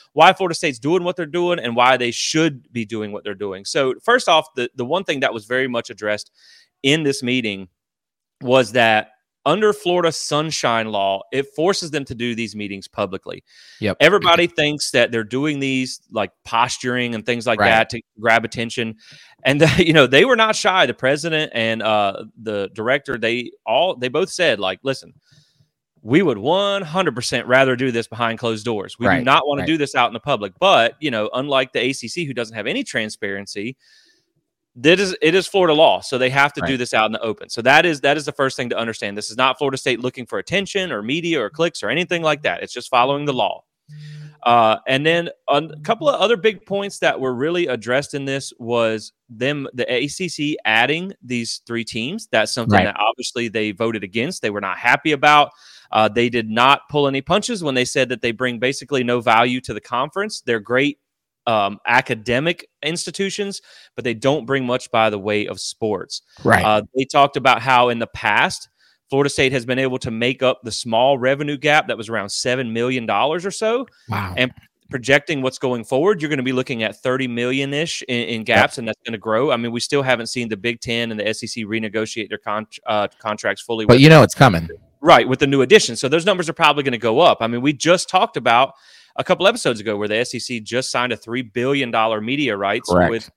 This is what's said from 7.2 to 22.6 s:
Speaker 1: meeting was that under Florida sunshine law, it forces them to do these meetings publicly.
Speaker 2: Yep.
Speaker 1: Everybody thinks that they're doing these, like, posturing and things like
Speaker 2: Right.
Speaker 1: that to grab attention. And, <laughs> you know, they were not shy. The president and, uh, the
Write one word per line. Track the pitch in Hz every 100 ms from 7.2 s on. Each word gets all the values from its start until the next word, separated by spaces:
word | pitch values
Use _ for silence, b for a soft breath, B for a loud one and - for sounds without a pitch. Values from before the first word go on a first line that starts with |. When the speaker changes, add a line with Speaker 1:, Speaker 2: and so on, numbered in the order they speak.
Speaker 1:
meeting | 123 127 110 95 92 _ _ _ _ _ _ _
was | 127 131 117
that | 120 113 107 - _ _ _ -
under | 180 214
Florida | 208 180 175 165
sunshine | 156 - 147 156 143 - 117 110
law, | 104 98 98 -
it | 131 139 -
forces | 170 190 170
them | 147
to | 135
do | 117 120
these | 113 110
meetings | 107 101 98 -
publicly. | - 101 95 - - - b b b
Speaker 2:
Yep. | 107 -
Speaker 1:
Everybody | 151 202 170 170 175
thinks | - 147 147 -
that | 131 117
they're | 117
doing | 107 127 151 143
these, | 139 131 127 - _
like, | 110 98 _
posturing | - 117 120 - 127 123 120
and | 113
things | 107 120 117
like | 110
Speaker 2:
Right. | 101
Speaker 1:
that | 113 113
to | 117 - -
grab | 113 113
attention. | 113 123 117 117 113 110 b b b b
And, | - 143
<laughs> | 156 160 165
you |
know, | 156 123
they | 135 247
were | 233
not | 220 214
shy. | 208 185
The | 143
president | 113 131 147 165 156 156
and, | 117 113 113
uh, | 107 107 101 98 110 -
the | 110 101